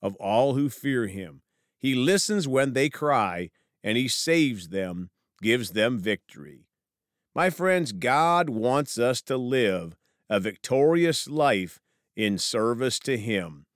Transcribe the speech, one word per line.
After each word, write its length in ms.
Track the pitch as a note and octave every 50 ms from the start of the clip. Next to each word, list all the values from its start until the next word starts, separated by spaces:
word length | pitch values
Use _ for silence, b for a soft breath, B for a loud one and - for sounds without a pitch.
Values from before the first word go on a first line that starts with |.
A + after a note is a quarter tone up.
of 140 | - G2 G2
all 400 | - G#2 G2 G#2+ A#2 C3+ C#3 B2
who 160 | C3+ C#3+ C3+
fear 360 | - - - C#3+ C3+ B2 A2+
him. 360 | F#2+ F#2+ G2 F#2 D#2+ C#2 C#2 _ _ _ _ _ _ _
He 180 | _ - C3+ C3+
listens 540 | B2+ B2+ D#3+ G3 F#3+ - - G#3 G3+ D#3 C#3
when 240 | B2+ B2+ C#3 C#3
they 160 | B2 C3 C#3+ D3
cry, 640 | - - D3+ D3 C#3 A#2+ G#2 F#2 F2 F2+ F2+ - - _ _ _ _ _
and 160 | - G#2 A2 A#2+
he 100 | C3 A#2+
saves 600 | - - - D#3+ E3 E3 D#3 C3+ A#2 G2 F2 D#2+
them, 400 | F#2 F#2+ F#2+ F2+ F2+ F2 F2+ F2 _ _ _ _ _ _
gives 300 | G2 A2 A#2 B2+ A2 F2+
them 260 | F2 G#2+ G#2+ A#2+ B2+ G#2+
victory." 680 | F2+ G#2+ G#2 - - _ - - C#2+ D2 C#2 B1+ _ _ _ _ _ _ _ _ _ _ _ _ _ _ _
My 160 | C#3+ F3 F#3
friends, 420 | - - F3+ F#3 F#3 F3+ D#3+ A#2+
God 560 | G#2 F2+ G#2 B2 C3+ D3 E3 E3+ E3+ F3 F3 C#3+
wants 480 | A#2 A2 A2+ B2 C3 C#3+ C#3+ - -
us 240 | A2+ A#2+ B2+ B2+ -
to 160 | - - C3+
live 640 | B2+ B2 B2 C3+ C3 A#2 G2+ F#2 F2+ E2+ E2 E2 - _ _ _ _ _ -
a 100 | G#2+ G2+
victorious 880 | F#2 G#2+ G2 - - - B2+ C3+ C#3+ D#3 E3+ E3+ E3+ E3 D3 - - -
life 500 | D3 D#3 D3 C#3 A2+ G2 F#2 F2 - - _ _ _ _ _ _ _
in 240 | - A2 G#2 G2+ F2
service 600 | - - - A2+ G#2+ A#2 A#2+ A#2 C3 B2 - -
to 180 | - C#3 C3 A#2+
him 480 | G#2+ A#2 G#2+ F#2+ F2 E2 D2+ C#2+ - _ _